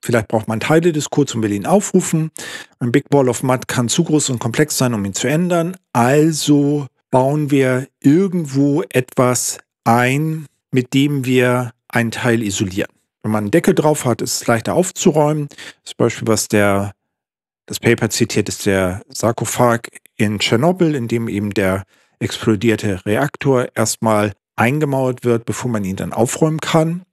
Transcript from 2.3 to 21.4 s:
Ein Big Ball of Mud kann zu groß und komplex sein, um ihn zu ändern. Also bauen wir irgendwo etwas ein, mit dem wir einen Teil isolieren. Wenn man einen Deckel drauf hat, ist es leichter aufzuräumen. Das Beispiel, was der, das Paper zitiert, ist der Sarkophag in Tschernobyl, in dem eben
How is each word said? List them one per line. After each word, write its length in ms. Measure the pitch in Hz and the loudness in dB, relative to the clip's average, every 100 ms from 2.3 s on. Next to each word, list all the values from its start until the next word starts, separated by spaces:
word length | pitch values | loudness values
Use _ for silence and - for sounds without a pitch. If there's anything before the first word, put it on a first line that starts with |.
| - - - - _ | -8 -16 -16 -18 _
Ein 120 | 120 | 0
Big 180 | 135 - | 0 2
Ball 200 | 143 127 | 2 2
of 140 | 117 | 0
Mud 240 | 135 127 - | -2 -2 -2
kann 200 | - 120 | -2 -2
zu 160 | - | 0
groß 280 | 170 151 - | 2 0 0
und 80 | 123 | -4
komplex 380 | 117 107 151 - | -4 0 0 2
sein, 160 | 127 | 0
um 120 | 113 98 | 0 -4
ihn 80 | |
zu 140 | 95 123 | -4 -2
ändern. 500 | 151 180 175 165 185 _ | 0 0 0 -2 -6 _
Also 920 | 127 120 147 156 151 - 147 143 147 139 _ _ 131 | 0 4 4 4 0 2 2 2 0 -6 _ _ 2
bauen 340 | 131 151 151 | 2 0 0
wir 380 | 143 131 127 139 _ | 2 2 0 -4 _
irgendwo 840 | 139 156 196 180 151 135 143 143 - | 4 4 2 -2 -2 0 2 0 0
etwas 680 | 131 123 - 123 123 - - _ _ - | -2 -2 0 2 2 -4 -8 _ _ 2
ein, 640 | 117 123 135 156 160 147 _ _ | 4 4 0 -2 -6 -10 _ _
mit 220 | 131 123 | -2 0
dem 300 | 139 143 143 | 0 2 0
wir 480 | 127 127 123 123 123 - _ | 2 2 4 2 -2 -10 _
einen 240 | 123 117 | -2 0
Teil 320 | - 127 113 | 0 0 0
isolieren. 480 | 107 101 101 92 - _ _ _ | 0 -2 -4 -2 -6 _ _ _
Wenn 80 | 110 | -4
man 140 | 107 104 | -2 2
einen 60 | |
Deckel 220 | 160 170 | 2 2
drauf 300 | 180 151 151 | 2 2 2
hat, 180 | 127 113 | 0 -2
ist 200 | 127 - | -2 -6
es 60 | - | 0
leichter 260 | 117 117 | 0 0
aufzuräumen. 760 | 127 185 - - 151 147 156 143 - - - - | -2 -2 2 2 4 2 0 -6 -12 -20 -20 -20
Das 80 | |
Beispiel, 340 | - 120 - - | -2 -2 -2 -2
was 220 | 110 - | -2 0
der, 420 | 107 101 98 101 - _ _ _ _ _ _ - | 2 2 0 -4 -10 _ _ _ _ _ _ -14
das 120 | - | -2
Paper 300 | - 117 113 | 2 2 0
zitiert, 400 | - 113 - 101 | -2 -2 -2 -4
ist 160 | - - | -4 -2
der 360 | 95 92 95 - | 0 0 -4 -10
Sarkophag 720 | - 107 117 117 - 123 117 - - _ _ | -4 -2 -2 -6 0 2 2 -4 -20 _ _
in 220 | 104 104 | -2 0
Tschernobyl, 540 | - 113 156 185 170 | 0 2 2 2 0
in 140 | 147 117 | 0 -2
dem 220 | 117 113 | -4 -2
eben 220 | 95 | -4